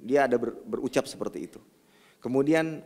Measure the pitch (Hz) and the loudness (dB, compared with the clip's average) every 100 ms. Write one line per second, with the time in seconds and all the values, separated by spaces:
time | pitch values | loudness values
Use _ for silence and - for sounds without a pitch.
0 | 104 139 135 123 117 - - 107 127 143 | 0 4 4 2 0 -6 -6 -6 -2 -2
1 | - - 101 - 87 - - _ _ _ | -2 -4 -8 -8 -12 -14 -20 _ _ _
2 | _ _ 117 131 143 160 160 156 | _ _ -2 2 4 4 2 -4